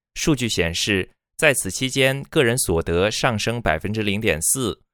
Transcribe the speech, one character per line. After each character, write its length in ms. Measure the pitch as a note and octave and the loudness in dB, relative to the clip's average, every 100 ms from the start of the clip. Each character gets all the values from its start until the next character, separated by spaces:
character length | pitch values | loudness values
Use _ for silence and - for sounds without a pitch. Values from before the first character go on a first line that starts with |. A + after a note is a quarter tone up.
| _ | _
数 200 | - - | -4 0
据 140 | C#3 A#2+ | 0 0
显 260 | - E2+ | 0 -2
示， 340 | E2+ - G2 - _ _ - | -2 0 -2 -2 _ _ 0
在 180 | D#3 | 2
此 160 | B2+ - | 2 -2
期 180 | - C3 | -4 -4
间， 340 | C3 C3 C3+ | 0 0 0
个 180 | C#3+ D#3+ | -2 2
人 160 | A#2+ B2+ | 2 2
所 240 | - E2 | 0 0
得 280 | E2+ E2+ G2+ | 2 2 2
上 280 | - C#3 A2 | 2 0 0
升 240 | - A#2+ | -2 -2
百 160 | G#2 D#2 | 0 -2
分 140 | G2 | -2
之 100 | A2 | -2
零 180 | G#2 G2+ | -2 0
点 200 | A2 D#2 | 0 0
四， 400 | - C3+ A2+ - _ | 0 0 -2 -4 _